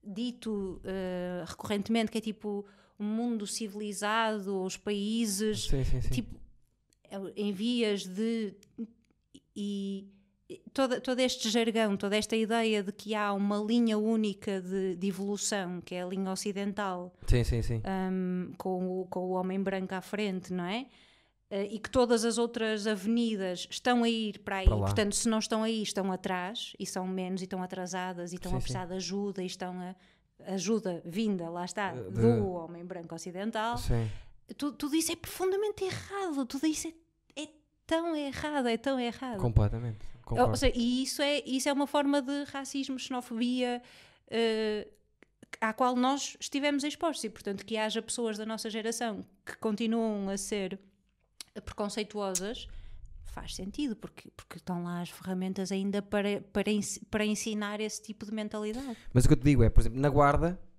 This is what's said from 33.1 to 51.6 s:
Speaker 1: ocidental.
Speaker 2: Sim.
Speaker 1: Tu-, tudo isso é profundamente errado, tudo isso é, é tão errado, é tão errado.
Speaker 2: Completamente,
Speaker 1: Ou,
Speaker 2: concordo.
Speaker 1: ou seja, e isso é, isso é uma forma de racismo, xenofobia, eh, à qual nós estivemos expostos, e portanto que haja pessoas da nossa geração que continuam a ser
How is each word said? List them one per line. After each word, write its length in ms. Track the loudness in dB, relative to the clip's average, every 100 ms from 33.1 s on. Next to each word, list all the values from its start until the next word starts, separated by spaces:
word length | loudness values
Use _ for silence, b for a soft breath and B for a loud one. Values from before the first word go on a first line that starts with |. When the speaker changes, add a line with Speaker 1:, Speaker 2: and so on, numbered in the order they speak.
Speaker 1:
ocidental. 640 | -10 -8 -6 -4 -2 -2 -2
Speaker 2:
Sim. 320 | 0 0 0 -6 B -20 _ -6
Speaker 1:
Tu-, 160 | -6
tudo 220 | -4 0 0
isso 140 | 0
é 40 | -4
profundamente 680 | -8 -2 0 2 0 0
errado, 600 | -4 -4 -6 -4 -2 0 -2
tudo 200 | 0 0
isso 220 | 0 -6
é, 540 | -10 _ _ _ -10
é 60 | -10 -12 _ _ 0
tão 280 | 0 2 -2
errado, 500 | -2 -4 -2 0 2
é 80 | 2
tão 220 | 0 0
errado. 400 | -2 -4 -8 -2
Speaker 2:
Completamente, 580 | 4 6 4 0 -6 -6 -10 -12
Speaker 1:
Ou, 60 |
Speaker 2:
concordo. 260 | -4 4 4
Speaker 1:
ou 60 | 6
seja, 160 | 4 4
e 260 | 2 2
isso 180 | -2 0
é, 200 | 0 0 0
isso 220 | 0 2
é 40 |
uma 140 | 2 2
forma 340 | 2 4 2
de 220 | 2 -2
racismo, 540 | -4 -8 -6 -6 -4 -6
xenofobia, 840 | -4 -6 -6 -2 0 2 0 -2 -6 B B B _
eh, 580 | 0 2 2 0 -2 -4 -16 _ _ -20 _ -18 -2
à 120 | -2
qual 220 | 2 4 4
nós 400 | 4 2 -2 -8
estivemos 420 | -4 0 2 2
expostos, 380 | 0 0 -2 -2
e 60 | -6
portanto 340 | -6 -6 -6
que 120 | -4 -2
haja 260 | 0 -2
pessoas 340 | -4 -2 -2 -2
da 80 |
nossa 240 | -4 -4 -4
geração 560 | -4 -4 -2 -2 -4 -10 _
que 120 | -16 -4
continuam 720 | -2 0 2 2 2 0 -2
a 80 | -2
ser 420 | -2 -2 -2 -6 -14 _ _ _ _ _ -14 -12